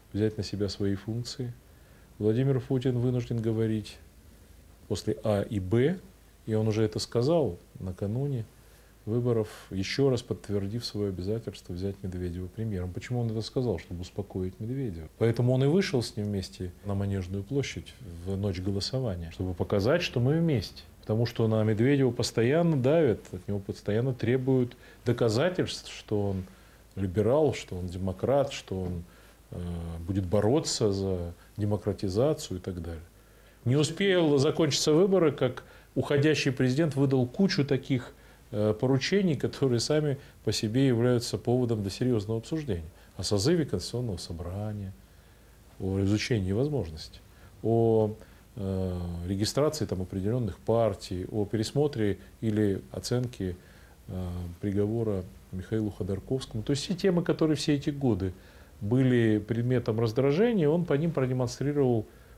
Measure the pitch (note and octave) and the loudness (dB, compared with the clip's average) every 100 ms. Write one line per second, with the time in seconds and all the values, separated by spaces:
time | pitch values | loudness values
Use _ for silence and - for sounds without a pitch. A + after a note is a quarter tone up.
0 | - G2+ G#2+ G#2+ F#2+ G2 G2 - G2+ G2 | -8 0 0 -2 -6 -4 -4 -2 -2 -2
1 | - A#2 A#2+ - B2 A#2+ - - - - | -4 -6 -6 -8 -10 -10 -20 -20 -20 -20
2 | - - G#2 A2 C3+ C3 B2 C3 C3 B2 | -16 -2 0 2 2 2 0 0 0 0
3 | B2 B2 A#2+ A#2 A2+ A2 A2 A2 G2+ - | 0 0 -2 -2 0 0 0 -2 -6 -14
4 | - - - - - - - - - G2+ | -20 -20 -20 -20 -20 -20 -20 -14 -6 -4
5 | - - A2 G2+ - G#2 F#2 A#2 C#3+ F#3+ | -4 -2 0 0 0 -2 2 4 4 0
6 | - - - - - A2 A2 G#2+ A2 A#2 | -8 -20 -20 -14 -2 0 2 2 0 0
7 | - A#2+ C3 E3+ A#2 F2 - - F#2 F2+ | -4 0 2 2 2 -4 -12 -10 -10 -6
8 | G2+ A#2+ C#3+ B2 A2 - - - - - | -4 -2 -2 -4 -8 -14 -20 -20 -20 -12
9 | G#2 A#2+ A#2+ A2+ G#2+ - - F#2+ F#2+ - | -4 0 2 0 -2 -8 -8 -6 -2 2
10 | C3+ B2 - G2 - G2+ G2 A#2 - G#2 | 2 2 -2 -8 -4 -4 -2 -6 -6 -4
11 | G2+ F2+ F#2 A2+ A2 - - F2 G2 F#2 | -4 -4 -4 -4 -6 -12 -10 -6 -6 -6
12 | F#2+ F2+ F2+ F2+ F2+ - A2+ F#2 F2+ - | -8 -6 -6 -6 -8 -8 -6 -4 -6 -8
13 | - B2 A#2 A2 G#2+ C3+ B2 E2+ - F2 | -6 -2 -2 -4 -4 -2 -2 -2 -6 -10
14 | F2 - G2 G2 F#2 - A2 C3+ B2 E2+ | -10 -10 -6 -4 -6 -6 -8 -6 -6 -8
15 | D#2 - A#2 A#2+ B2 B2+ C#3 F#3 F#3+ B2+ | -10 0 2 4 2 4 4 2 2 0
16 | A2+ - G#2 G2+ - - F#2 - G2+ G2 | -2 -4 -4 -4 -4 -8 -10 -8 -4 -2
17 | G2+ G2 F#2 G2 G2 C#3 B2+ F2+ - - | -2 -2 -4 -6 -4 -4 -4 -6 -12 -16
18 | F2+ E2+ F2+ G2 G#2 F2+ F#2 G2 - C3 | -16 -10 -6 -2 -2 -2 -2 -2 -2 -2
19 | B2 F2 E2 - F#2 F2+ F#2 G2+ G#2+ F3 | -2 -4 -6 -6 -4 -4 0 2 2 2
20 | - B2+ B2 E3 E3 A#2+ - - - - | 0 0 2 2 2 2 -2 -10 -20 -10
21 | - A2 A#2+ - A2 A2 G#2+ G#2 B2+ C#3+ | -2 0 0 0 2 4 2 4 4 4
22 | C3 A#2+ G#2+ - A#2 D#3+ E3+ C#3+ B2+ E3+ | 2 2 -2 2 4 4 4 4 4 4
23 | C#3 F#2+ - A#2+ - G2+ G2 - - G#2+ | 4 2 -4 -10 -6 -4 -4 -6 -2 0
24 | C3 A#2+ A2 C3 C3 C3 A#2+ - - - | 0 0 2 2 2 2 2 -4 -20 -6
25 | A#2+ A#2 A#2+ G#2+ F3+ F3+ A2+ - - - | -2 2 2 4 2 0 -4 -6 -12 -14
26 | - G#2 G2+ F#2+ F#2 - - - - - | -4 -2 0 -2 -6 -14 -20 -20 -14 -6
27 | F#2+ G2 G#2+ D3 D3 - - F2+ F2 F2+ | -2 2 2 4 2 0 -6 -8 -6 -4
28 | F#2+ F2+ - C#3 C#3 - - F#2+ F2+ F2 | -4 -2 2 2 2 -4 -8 -4 -4 -6
29 | F2 - - - - F2 F2 E2+ E2+ E2 | -10 -16 -20 -20 -14 -8 -6 -6 -8 -8
30 | E2+ G2 F2 G#2 G#2 D3+ C3 - A2 G2 | -4 -2 0 2 4 2 0 0 0 0
31 | G2 F2+ F2 - - - G#2 G#2 G#2 F#2+ | 0 -2 -4 -10 -14 -4 -2 -2 -2 -2
32 | G2 G2 C#3+ C#3+ - F2+ G2 F2 D#2+ D#2+ | -2 2 0 0 -6 -8 -8 -8 -8 -10
33 | - - - - - - A#2 C#3+ D3+ E3 | -14 -20 -20 -20 -20 -6 0 2 2 0
34 | G3 F3+ D#3+ C#3+ D3 D3+ D#3 - D#3 D3+ | 2 4 4 4 4 2 2 2 4 6
35 | G3 F#3+ D#3 - B2+ - - - - - | 6 6 4 4 0 -2 -14 -20 -8 -4
36 | - D3 D#3 C#3+ C#3+ B2 B2+ C3+ E3 C3+ | 2 4 4 4 2 2 2 2 2 2
37 | C#3 C3 B2 - G3 D3 C#3 C3 - B2+ | 2 4 2 2 2 2 2 0 0 -2
38 | - - - - - G#2+ G#2+ G#2+ B2+ C3+ | -2 -16 -20 -20 -6 2 2 4 2 2
39 | - G3 F#3 B2+ A#2+ - C3+ A#2 - D3+ | 2 2 2 2 -2 0 2 2 2 2
40 | D3+ C3+ - - A#2+ - A2 B2 C#3 A2+ | 2 -2 -8 -8 -4 -2 0 2 4 4
41 | B2 B2 A#2+ G#2 - B2+ A#2 A2 G2 - | 4 2 0 -4 0 2 2 0 -2 -2
42 | B2+ A2 G2 A2+ - D#3+ C#3+ E2+ D#2+ - | 0 0 0 -4 -4 -6 -4 -4 -6 -16
43 | - - F2+ G2+ A#2+ F3 C3+ F#2 - A#2+ | -16 -8 -2 0 2 2 0 -2 -4 -4
44 | B2 F2 - E2 E2 G2 G#2+ G#2 F#2+ - | -4 -6 -8 -10 -8 -6 -6 -6 -10 -12
45 | - - - - - - - - F#2+ G2 | -20 -20 -20 -20 -20 -20 -20 -8 -2 2
46 | G2 G#2+ - A2+ F#2 G2+ D3 C#3 E2 D#2 | 2 2 2 0 0 0 0 -2 -4 -8
47 | - - - - - - A2+ A#2 A2+ A2 | -14 -18 -20 -20 -20 -6 0 4 4 4
48 | G#2+ A2 - - - A#2 F#2+ F#2+ F#2 F2+ | 2 -2 -14 -20 -16 -8 -4 -2 -2 -4
49 | F2 E2+ F2 G2 G#2+ C3+ D3+ D3+ G#2 F2+ | -6 -6 -2 -2 0 2 0 0 -4 -4
50 | F#2 G2 G2 B2+ G#2+ - - A#2 A2 G2 | -4 -4 -2 0 -2 -4 0 2 2 0
51 | - F2+ - A2 G2 G#2+ A2 C#3 D3 A#2 | -6 -6 -4 -4 -2 -2 -2 0 0 0
52 | G#2 F#2 - - A2+ G#2 G#2 F#2+ - - | 0 -2 -8 -8 -2 2 2 0 -6 -8
53 | - B2 A#2+ - F#2 F2 - - - - | -4 -2 -2 -4 -6 -6 -14 -20 -20 -20
54 | - F#2 F2+ F2+ F2 F2 G#2 G2 G#2 A#2 | -10 -8 -6 -6 -8 -6 -2 0 0 0
55 | G#2+ F#2+ F2+ - - F#2+ F2 A2 G#2+ - | -2 -2 -6 -14 -12 -10 -4 -2 -2 -4
56 | F#2+ G2 - C3 - A2+ G#2+ C#3 - F3+ | -4 -4 -4 -6 -4 -6 -2 -2 -2 0
57 | G3 F3 E3 D#3 D#3 C#3+ - C#3+ D3+ C#3+ | 2 2 2 2 2 2 0 0 0 0
58 | C3+ F#2+ F#2+ - - - - - G2+ B2+ | 2 2 0 -6 -16 -20 -20 -8 0 4
59 | C3 B2 A2+ G#2+ G2+ A#2 A#2+ B2+ B2 A2 | 4 6 4 4 0 -2 0 0 0 0
60 | A#2 A2+ C#3 D3+ A#3+ G#3+ D3 F3 F3 C#3+ | 0 2 2 4 2 4 4 2 2 0
61 | E3+ D3 B2+ B2+ A#2+ - C#3 D3 B2+ A#2 | 0 0 0 0 -2 -2 -2 2 4 2
62 | - - - | -2 -12 -20